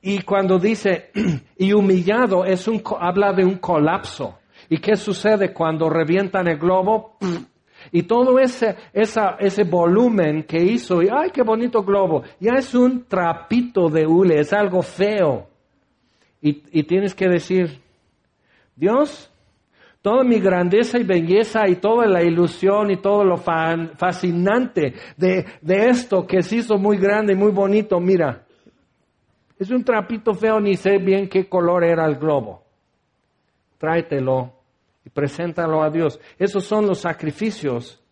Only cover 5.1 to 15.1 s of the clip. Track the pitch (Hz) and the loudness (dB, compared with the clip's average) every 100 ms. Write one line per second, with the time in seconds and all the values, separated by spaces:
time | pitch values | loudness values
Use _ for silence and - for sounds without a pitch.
5.1 | 190 208 214 190 - 165 160 160 160 156 | -4 0 0 0 -2 -4 0 -2 0 0
6.1 | 180 196 190 175 156 170 185 185 220 214 | 0 0 -2 -2 0 0 0 2 -2 -4
7.1 | _ 196 165 - _ _ _ - 170 170 | _ -6 -6 -10 _ _ _ -4 -4 0
8.1 | 233 254 254 254 - 226 180 - 202 208 | 2 4 4 2 0 -4 -4 -6 -2 -2
9.1 | 226 202 - 196 190 190 175 170 190 247 | 0 -2 0 -2 0 0 2 4 4 4
10.1 | 214 156 151 151 160 175 240 - 180 180 | 2 0 -2 -4 0 2 0 0 2 2
11.1 | 254 359 285 226 226 240 233 196 202 185 | 2 -2 -2 0 0 0 -2 0 0 2
12.1 | 151 - - 196 254 - 247 247 254 - | -2 -4 -4 -2 0 0 2 2 0 -4
13.1 | 185 170 165 - 233 247 196 170 156 156 | -2 -2 -4 -2 -2 0 0 2 2 2
14.1 | 170 190 151 147 202 208 180 - - 196 | 4 4 4 2 0 0 0 -4 -2 -2